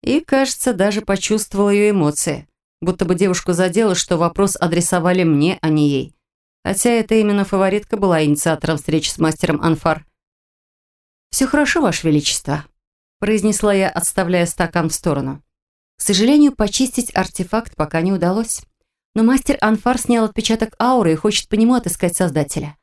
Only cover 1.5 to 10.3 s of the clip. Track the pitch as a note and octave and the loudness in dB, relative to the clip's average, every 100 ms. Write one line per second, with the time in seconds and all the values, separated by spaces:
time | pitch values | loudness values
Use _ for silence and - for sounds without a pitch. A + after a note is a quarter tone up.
1.5 | G3 G3+ G3+ G#3 G3+ D3+ D3 - C#3+ - | 0 2 4 2 2 0 -2 -6 -6 -10
2.5 | _ _ _ E3+ F#3 E3 F3 G3 F3+ - | _ _ _ -4 -2 0 0 0 -2 -2
3.5 | F3 F#3 F3 A3+ F3+ - F3 E3+ E3 G3 | 0 0 2 0 0 -2 0 0 0 -2
4.5 | - F3 E3+ E3+ F3+ E3+ F#3 F3 D3 D#3 | 0 -2 0 0 0 0 2 2 2 2
5.5 | - D#3 D3+ D3 C#3 C#3+ _ _ _ _ | 0 0 2 2 0 -6 _ _ _ _
6.5 | _ - F#3+ A#3+ A#3 A3 A3+ G#3+ G3+ G3 | _ -6 -2 0 0 2 2 2 0 0
7.5 | G3 F#3+ G#3 G#3 G#3+ G3 E3 D#3 D3 - | 0 0 -2 -4 -2 0 2 2 2 0
8.5 | D#3 - D#3 - D#3 D#3 - E3 D#3+ - | -2 -2 -4 -2 -2 -2 -2 -2 0 -2
9.5 | D3 E3 D#3 E3+ D#3 - _ _ | 0 0 0 0 -2 -6 _ _